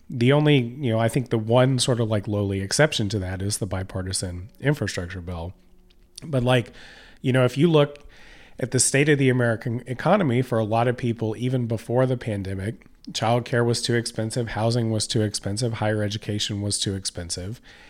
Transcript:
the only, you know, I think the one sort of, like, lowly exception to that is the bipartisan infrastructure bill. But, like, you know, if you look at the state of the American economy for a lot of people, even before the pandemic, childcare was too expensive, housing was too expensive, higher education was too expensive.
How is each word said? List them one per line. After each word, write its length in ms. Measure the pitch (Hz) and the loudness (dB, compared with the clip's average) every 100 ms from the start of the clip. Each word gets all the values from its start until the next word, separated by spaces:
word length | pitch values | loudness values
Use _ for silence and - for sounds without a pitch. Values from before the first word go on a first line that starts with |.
| - | -8
the 220 | 131 120 | 2 4
only, 260 | 147 151 143 | 6 6 4
you 340 | 117 127 135 | 2 -2 0
know, 60 | 110 | 2
I 100 | 113 | 2
think 220 | 131 120 | 0 0
the 80 | 117 | -2
one 400 | 110 123 131 127 | 4 4 6 4
sort 200 | 123 117 | 2 0
of, 100 | 113 | 2
like, 200 | 110 92 | 0 0
lowly 320 | 104 101 98 | -2 0 -2
exception 480 | 98 - 147 - 104 | -2 2 2 2 -2
to 80 | 107 | -2
that 200 | 92 92 | -4 -4
is 160 | 98 - | -4 -4
the 100 | 98 | -4
bipartisan 840 | 95 95 95 92 92 92 87 95 - | -4 -6 -6 -6 -6 -6 -8 -14 -4
infrastructure 600 | 135 147 104 - 87 92 | -2 0 -2 -4 -8 -10
bill. 320 | 85 87 85 - _ - _ _ _ - | -8 -8 -8 -12 _ -20 _ _ _ -18
But, 200 | - 135 | -6 0
like, 300 | 120 127 - - - - - - | 2 2 0 -8 -20 -20 -20 -6
you 100 | 131 | 0
know, 140 | 127 127 | 2 2
if 100 | 135 | 4
you 140 | 170 | 4
look 300 | 156 147 - - - - - - - | 6 4 0 -20 -20 -20 -20 -20 -8
at 120 | 120 | -2
the 80 | 127 | 0
state 280 | - 135 151 | 2 2 4
of 100 | 139 | 4
the 120 | 135 | 4
American 520 | 127 120 113 123 117 - | 4 2 0 -2 -6 -6
economy 560 | 123 151 208 160 117 | -4 2 2 4 0
for 160 | 127 113 | 0 0
a 60 | |
lot 240 | 107 113 123 | 0 0 0
of 100 | 120 | 0
people, 360 | 120 110 110 107 | -2 -2 -4 -4
even 280 | 127 131 117 | -2 -2 -2
before 380 | 113 - 120 | -4 -2 0
the 140 | 131 127 | 2 0
pandemic, 680 | - 101 95 95 98 - - - - | -4 -4 -4 -6 -6 -8 -14 -20 -12
childcare 520 | - 113 123 120 120 | -4 0 0 0 0
was 160 | 120 117 | 2 0
too 140 | - | 0
expensive, 540 | 117 113 - 110 123 117 | 0 -2 -4 -4 -4 -4
housing 420 | 104 113 120 113 | -2 0 2 0
was 160 | 110 - | 0 0
too 160 | 117 | 0
expensive, 520 | 107 - 101 101 123 | 0 -2 -6 -4 -4
higher 280 | 113 107 107 | -2 0 0
education 580 | 104 107 - 104 - 104 | -2 -4 -6 -4 -4 -4
was 180 | 101 101 | -4 -4
too 160 | 104 | -4
expensive. 680 | 98 - - 85 90 90 120 - - - | -4 -6 -10 -10 -8 -8 -12 -16 -20 -20